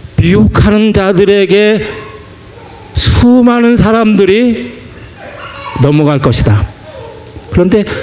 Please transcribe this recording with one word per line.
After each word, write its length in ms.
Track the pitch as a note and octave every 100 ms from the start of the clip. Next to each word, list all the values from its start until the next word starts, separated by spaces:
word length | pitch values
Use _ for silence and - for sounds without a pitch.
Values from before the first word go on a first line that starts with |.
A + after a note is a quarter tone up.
| - -
미혹하는 760 | E3 G#3 G#3 - G#3 G#3+ A3
자들에게 960 | G#3 F#3+ F#3 G3 G3+ F#3 G3+ G#3+ G#3+ - - - - - - - - - - - -
수많은 800 | - - A#3+ B3 A#3+ A#3+ A#3 A#3+
사람들이 960 | G#3 A3+ A3 G3+ F#3+ G#3 B3 A3+ - - - - - - - - - - - -
넘어갈 360 | C3+ D3+ D3 C#3+
것이다. 480 | - A#2+ - G#2 - - - - - - - - -
그런데 320 | - C#4+ A3 G3+ -